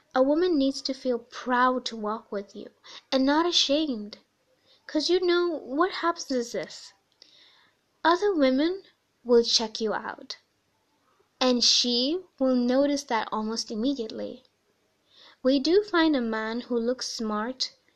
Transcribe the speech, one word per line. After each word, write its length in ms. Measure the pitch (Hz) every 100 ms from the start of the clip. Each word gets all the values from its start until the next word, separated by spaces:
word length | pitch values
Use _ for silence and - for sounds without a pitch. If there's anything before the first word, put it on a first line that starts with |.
| _
A 80 | 262
woman 360 | 269 302 370 311
needs 240 | 269 -
to 120 | -
feel 240 | 262 254 240
proud 680 | - - 233 247 254 254 254
to 100 | 226
walk 340 | 208 226 -
with 240 | 202 202
you 180 | 208 - - - - -
and 160 | 269 262
not 200 | 302 339
ashamed. 720 | 339 - 285 320 226 208 - _ _ _ _ _ _ -
'Cause 240 | 208 -
you 120 | 359
know 260 | 359 349 349
what 440 | 311 - 277 370 -
happens 260 | 339 339 -
is 220 | 262 233
this. 400 | 190 156 - - _ _ _ - - _ _ _ _ _ _
Other 320 | 320 359 403 349
women 480 | 262 262 320 381 - _ _ _
will 220 | 240 240 233
check 340 | - 220 220
you 140 | 220
out, 460 | 180 214 - 262 - _ _ _ _ _ _ _ _ _ _
and 240 | 254 240
she 560 | 226 - 247 240 262 359 - -
will 180 | 262 254
notice 500 | 240 254 285 285 -
that 240 | 226 -
almost 400 | 214 214 226 -
immediately. 720 | 220 247 277 220 226 208 247 _ _ _ _ _ _ _ _ - _
We 180 | 254 277
do 240 | 285 370
find 340 | 415 349 320 285
a 40 |
man 400 | 226 220 220 233
who 160 | 233 240
looks 300 | 226 254 -
smart 640 | - 220 208 226 254 - - _